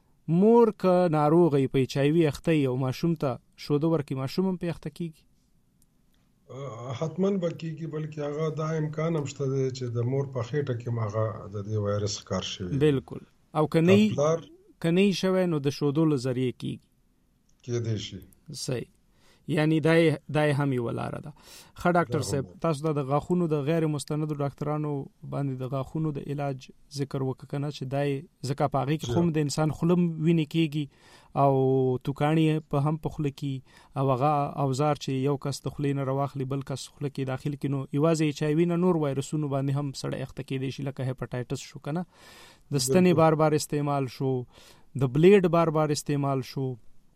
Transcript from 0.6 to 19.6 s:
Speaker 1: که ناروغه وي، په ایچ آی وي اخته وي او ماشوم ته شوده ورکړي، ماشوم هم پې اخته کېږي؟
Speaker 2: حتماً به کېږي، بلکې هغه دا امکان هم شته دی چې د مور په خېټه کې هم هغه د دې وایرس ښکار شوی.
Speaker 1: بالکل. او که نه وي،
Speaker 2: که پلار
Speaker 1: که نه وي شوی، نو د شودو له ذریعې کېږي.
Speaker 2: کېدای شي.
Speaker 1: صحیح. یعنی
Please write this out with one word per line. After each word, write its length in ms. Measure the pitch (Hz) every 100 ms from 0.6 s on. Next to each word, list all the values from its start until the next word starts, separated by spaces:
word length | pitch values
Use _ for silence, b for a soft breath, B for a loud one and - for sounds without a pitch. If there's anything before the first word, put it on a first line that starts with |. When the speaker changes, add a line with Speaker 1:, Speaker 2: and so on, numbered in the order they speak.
| 226
Speaker 1:
که 380 | - 185 180 180
ناروغه 460 | 151 151 165 170 139
وي، 100 | 131
په 120 | 139
ایچ 200 | 127 143
آی 120 | 143
وي 180 | 165 151
اخته 240 | - -
وي 140 | 156 135
او 100 | 127
ماشوم 380 | 131 - 170
ته 240 | 165 143 117 _ -
شوده 320 | - 147 165
ورکړي، 240 | 160 143
ماشوم 340 | 135 135 - 190
هم 100 | 180
پې 80 |
اخته 260 | 175 147 160
کېږي؟ 320 | - 170 - _ _ _ _ _ _ _ _ _ _ _ _ - 127 139 - -
Speaker 2:
حتماً 380 | 117 156 175 190
به 200 | 202 170
کېږي، 360 | 147 165 151 160
بلکې 320 | 151 156 156
هغه 360 | 147 147 160
دا 140 | 143 156 160
امکان 380 | 151 156 165 160
هم 80 |
شته 200 | 139 - 135
دی 240 | 135 131
چې 120 | 131
د 160 | 123 117
مور 280 | 120 135 139
په 160 | 127
خېټه 320 | 113 147 143 117
کې 100 | 120
هم 120 | 117
هغه 480 | 107 110 110 - 95
د 140 | 101 101
دې 100 | 107
وایرس 420 | 101 101 101 -
ښکار 220 | - 92
شوی. 360 | - - 90 135
Speaker 1:
بالکل. 400 | 151 135 - 135 - _ _
او 120 | 156 151
که 140 | 165
نه 120 | 170
وي، 160 | 202 214
Speaker 2:
که 60 |
پلار 300 | 139 151 160 - - _ -
Speaker 1:
که 100 | 165
نه 100 | 175
وي 120 | 202
شوی، 340 | 175 190 185 180
نو 120 | 151
د 100 | 139
شودو 360 | - 147 143
له 120 | 160 143
ذریعې 360 | 127 123 127 -
کېږي. 300 | 127 - _ _ _ _ _ _ _ _
Speaker 2:
کېدای 340 | 123 120 110 104
شي. 220 | - 95 - _ -
Speaker 1:
صحیح. 320 | 139 - 123 - _ _ b b b b
یعنی 320 | 151